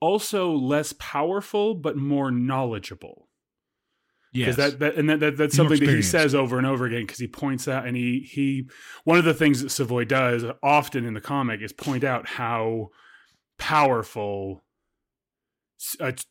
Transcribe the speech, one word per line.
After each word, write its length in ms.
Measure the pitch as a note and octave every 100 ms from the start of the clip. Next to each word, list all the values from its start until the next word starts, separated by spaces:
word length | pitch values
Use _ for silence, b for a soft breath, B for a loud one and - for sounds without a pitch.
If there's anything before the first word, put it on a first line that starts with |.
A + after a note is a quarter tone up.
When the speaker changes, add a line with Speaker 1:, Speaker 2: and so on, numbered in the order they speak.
Speaker 1:
also 500 | E3 G3+ G#3 G#3 F3+
less 380 | D3 B2+ D3 C#3+
powerful, 800 | - - C#3+ D#3+ G3 - G#3 G#3+ F#3
but 200 | D3+ D3
more 340 | C#3 C#3 C3+
knowledgeable. 1000 | A#2+ B2+ C3+ B2 G#2 - F#2 - - _ _ _ _ _ _ _ _ _ _ _
'Cause 140 | B2+ B2
Speaker 2:
Yes. 80 | B2
Speaker 1:
that, 220 | C#3+ C3+
that, 160 | D3 D#3
and 120 | D3+
that, 100 | D3+
that, 160 | D3+ C3+
that's 180 | D3+ D3
Speaker 2:
More 80 | D3+
Speaker 1:
something 160 | D3+ C#3+
that 60 |
he 60 | A#2
Speaker 2:
experience. 100 | F#2
Speaker 1:
says 260 | E3 D3+ C#3
over 220 | B2+ B2+
and 80 | C3+
over 180 | C3 B2
again, 200 | A#2 G#2
'cause 120 | -
he 80 | A#2+
points 400 | - C#3+ C3 -
out, 160 | C3 B2
and 80 | B2
he, 240 | B2 B2+
he, 480 | - C#3 C#3 C3+ C3 B B B D#3+
one 120 | E3+
of 40 |
the 100 | E3 D3+
things 260 | D3+ B2+
that 80 | C3+
Savoy 340 | - B2 B2
does 400 | A#2 C3+ B2 A#2+ A#2 -
often 420 | C#3 D3 C#3 C3 A#2
in 80 |
the 80 | G#2+
comic 400 | - C#3 B2 G#2+
is 100 | G#2+
point 320 | - D3 B2+
out 240 | C#3 A#2+ -
how 600 | - A#2 A#2 A2+ A2+ G#2 b b b b b _ -
powerful 1080 | - D#3 C#3 A#2+ G#2 A2+ G2+ G2+ G2 F#2 _ _ _ _ _ _ _ _ _ _ _ -
S-, 160 | - -
uh, 120 | C3 B2+ -